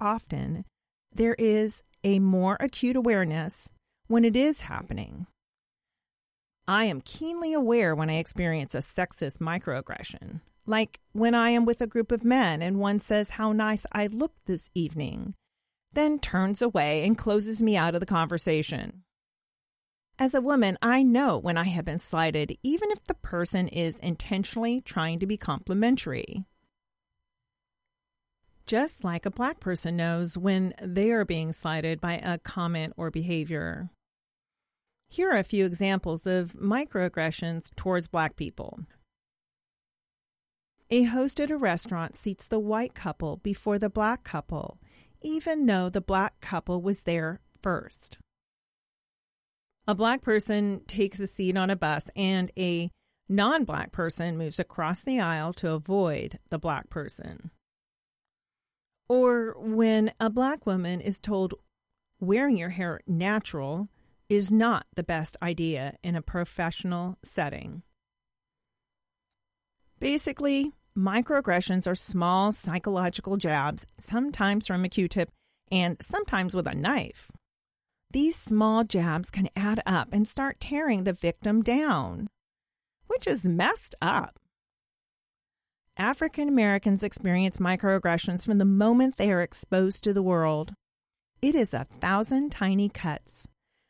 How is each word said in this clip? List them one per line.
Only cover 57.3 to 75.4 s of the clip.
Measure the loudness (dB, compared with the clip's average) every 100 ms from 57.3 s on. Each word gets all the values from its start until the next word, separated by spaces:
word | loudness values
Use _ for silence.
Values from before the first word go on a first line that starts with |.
| -14 -16 -20 _ _ _ _ _ _ _ _ _ _ _ _ _ _ 0
Or | 4 4 4 -2 -6
when | -2 2 4 4 2 0
a | -2
Black | 0 0 0
woman | -2 -2 -2 -4
is | -4 -4
told | -2 -2 -2 -4 _ _ _ _ _ -6
wearing | 0 2 4 2
your | 0
hair | -4 -4 -6 -4
natural | -2 0 -2 -2 -6 -6 -6 -8 _ _ _ 0
is | 2 4
not | 4 4 2 -2
the | -8
best | -4 -4 -4 -6
idea | -4 -2 -2 -4 -6 -8
in | -4 -4
a |
professional | -2 -4 -4 -4 -4 -2 -4 -4 -4 -8
setting. | -8 -4 -4 -6 -12 -14 -16 _ _ _ _ _ _ _ _ _ _ _ _ _ _ _ _ _ _ _ _ -6
Basically, | 0 2 0 0 0 2 0 -6 _ 0
microaggressions | 2 2 2 2 2 2 2 0 0
are |
small | 0 2 2 2 4 2
psychological | 0 -2 -4 -2 0 0 -2 -4 -2
jabs, | 0 0 0 -4 -8 -12
sometimes | -6 -2 -2 0 0 2 0
from | 0
a | -2
Q-tip | 0 0 0 -2 _